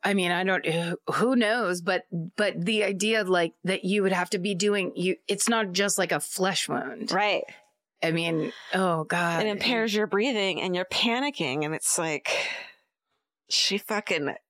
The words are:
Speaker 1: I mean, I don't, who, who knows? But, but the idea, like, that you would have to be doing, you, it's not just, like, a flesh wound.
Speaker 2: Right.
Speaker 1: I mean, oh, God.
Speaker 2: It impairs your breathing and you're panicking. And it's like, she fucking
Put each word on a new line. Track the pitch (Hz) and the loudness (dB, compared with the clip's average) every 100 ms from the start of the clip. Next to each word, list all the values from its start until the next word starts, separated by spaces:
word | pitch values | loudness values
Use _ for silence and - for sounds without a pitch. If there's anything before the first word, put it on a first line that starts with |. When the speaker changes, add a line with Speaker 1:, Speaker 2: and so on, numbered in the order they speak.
Speaker 1:
I | 190 | 2
mean, | 202 175 | 2 2
I | 175 | 2
don't, | 185 185 - | 2 0 0
who, | 165 170 170 - | 0 -2 -4 -2
who | - 226 254 | 2 4 4
knows? | 214 233 202 180 | 4 2 0 0
But, | 175 185 - 170 165 - | 0 -2 -2 -6 -6 0
but | 208 - | 0 0
the | 170 214 | 0 2
idea, | 202 196 208 220 | 0 0 0 2
like, | 190 185 170 - | 2 2 2 -2
that | 175 190 | -2 -2
you | 185 208 | 0 2
would | 190 | 2
have | 185 180 | 2 0
to | 202 | -2
be | 185 | -2
doing, | 190 202 202 185 - | 0 2 2 -2 -2
you, | 180 180 - | -2 -2 -4
it's | 202 - | -2 0
not | 233 208 | 0 0
just, | 180 202 202 | 0 0 2
like, | 175 | 0
a | 156 | 0
flesh | - - 190 180 - | -4 0 0 0 -2
wound. | - 135 - - | -4 -4 -8 -4
Speaker 2:
Right. | 185 208 180 - - _ _ _ _ | 0 2 0 -2 -14 _ _ _ _
Speaker 1:
I | 165 | 0
mean, | 165 170 160 156 - - | 0 0 -2 -2 -6 -4
oh, | 190 190 165 | 0 2 0
God. | 156 175 175 165 | 0 0 2 2
Speaker 2:
It | 214 | 0
impairs | 202 - 240 226 | 0 0 0 0
your | 208 214 | 0 2
breathing | 196 233 226 196 160 | 2 2 2 0 0
and | 185 | -2
you're | 180 180 | -2 -2
panicking. | - 240 240 285 285 151 135 | 0 0 2 -2 -2 -2 -2
And | 151 | -2
it's | 156 - - | -2 -2 -2
like, | 160 147 - - - - - - _ _ _ _ _ _ _ | 0 -2 -2 -2 -4 -8 -12 -20 _ _ _ _ _ _ _
she | - - 196 | -2 0 -2
fucking | - 208 214 170 139 - | -2 -4 -2 -2 -2 -6